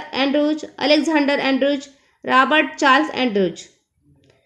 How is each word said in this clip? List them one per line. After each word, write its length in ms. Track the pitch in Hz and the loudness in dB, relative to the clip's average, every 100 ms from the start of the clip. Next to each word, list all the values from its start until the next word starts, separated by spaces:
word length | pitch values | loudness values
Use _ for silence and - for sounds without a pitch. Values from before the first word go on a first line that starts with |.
| - | -4
अँड्र्यूज, 500 | 254 277 294 294 302 - - | -4 0 0 0 -2 -8 -6
अलेक्झांडर 640 | 277 302 302 302 277 277 | 2 2 2 0 0 0
अँड्र्यूज, 480 | 269 262 277 277 - _ _ _ | 0 0 0 -2 -6 _ _ _
रॉबर्ट 500 | 254 254 269 311 311 - | 0 2 4 2 0 0
चार्ल्स 340 | 285 269 311 | 2 2 0
अँड्र्यूज. 500 | - 254 202 180 - - _ _ _ _ _ _ _ | -2 -2 0 -2 -4 -20 _ _ _ _ _ _ _